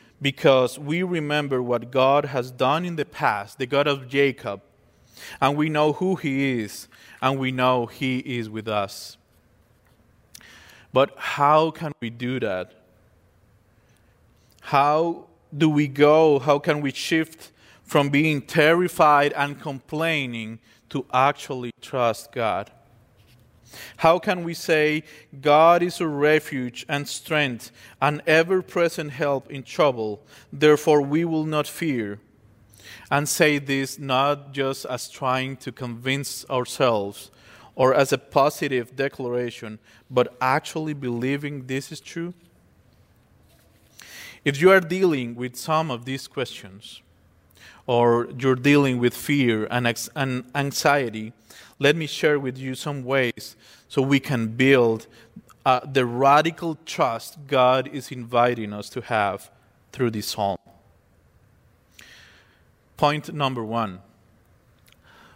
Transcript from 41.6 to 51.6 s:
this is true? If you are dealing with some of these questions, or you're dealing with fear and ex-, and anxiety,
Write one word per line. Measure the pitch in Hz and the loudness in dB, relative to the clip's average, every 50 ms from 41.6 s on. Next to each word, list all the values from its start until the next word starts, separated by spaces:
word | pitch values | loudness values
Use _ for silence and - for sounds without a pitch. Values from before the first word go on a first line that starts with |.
| 127 | -8
this | 127 131 135 - - | -6 -6 -6 -6 -8
is | 160 - | -14 -18
true? | - - - 170 170 175 175 _ _ _ _ _ _ _ _ _ _ _ _ _ _ _ _ _ _ _ _ _ _ _ _ _ _ _ _ _ _ _ _ - - - - - - - - - - | -16 -12 -10 -8 -8 -8 -10 _ _ _ _ _ _ _ _ _ _ _ _ _ _ _ _ _ _ _ _ _ _ _ _ _ _ _ _ _ _ _ _ -20 -20 -20 -20 -18 -18 -20 -20 -4 -2
If | 147 139 135 | -2 2 4
you | 170 190 | 6 6
are | 190 190 | 6 6
dealing | 175 151 180 185 190 175 151 131 123 117 117 | 4 2 0 2 2 2 2 0 -2 -4 -6
with | 120 123 123 123 | -6 -8 -8 -8
some | - - 160 156 160 160 156 | -8 -4 -2 0 0 0 -2
of | 123 117 120 | -6 -8 -8
these | 131 135 131 - | -8 -8 -8 -10
questions, | - _ 139 127 - - - - 95 95 101 - - - - _ _ _ _ _ _ _ _ _ _ _ _ - - - - _ | -10 _ -6 -6 -6 -8 -14 -18 -20 -20 -20 -20 -20 -20 -20 _ _ _ _ _ _ _ _ _ _ _ _ -20 -20 -20 -12 _
or | - 123 120 120 120 117 120 120 - 139 123 | 0 2 4 4 4 4 2 0 -4 -6 -2
you're | 135 131 131 | 0 0 0
dealing | 127 123 143 143 143 143 135 127 120 | 2 4 4 4 6 4 2 2 2
with | 120 123 - | 0 0 0
fear | - - - 143 143 131 120 110 107 107 - | -2 -4 -2 0 2 2 2 2 0 -2 -4
and | - 123 123 | -2 -2 0
ex-, | 117 117 - - - - | -2 -2 -4 -8 -8 -6
and | 151 139 131 127 123 - - - | -6 -4 -4 -4 -6 -8 -6 -6
anxiety, | 143 139 139 - - - 151 143 147 131 113 104 110 110 110 - _ _ - - - | -4 -4 -4 -4 0 2 2 2 2 0 -2 -6 -8 -10 -12 -14 _ _ -20 -20 -20